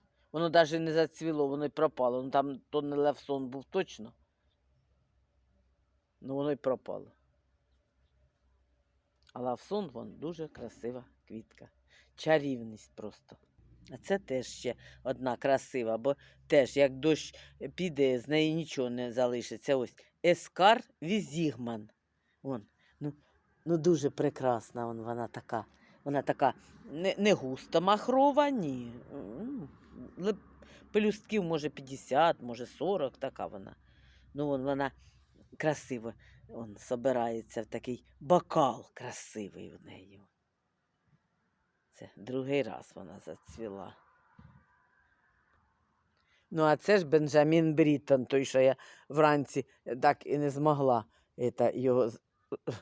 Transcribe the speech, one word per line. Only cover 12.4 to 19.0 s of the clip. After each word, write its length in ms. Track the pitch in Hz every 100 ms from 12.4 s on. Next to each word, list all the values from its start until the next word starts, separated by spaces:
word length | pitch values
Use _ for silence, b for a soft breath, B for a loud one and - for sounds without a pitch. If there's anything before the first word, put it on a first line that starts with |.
| 143 127 113 107 - -
просто. 400 | 107 - _ - _ _ _ _ -
А 60 | 127
це 220 | - 196
теж 280 | - 131 117
ще 280 | - 123 - B B
одна 340 | 127 123 127 117
красива, 600 | 139 135 - 131 113 110
бо 180 | 131 139 b b -
теж, 300 | 151 123 139
як 220 | 139 131
дощ 360 | 156 151 - B B B 135 -
піде, 440 | 180 139 135 127
з 80 | 120
неї 260 | 156 156
нічого 360 | 160 151 - 123
не 240 | 123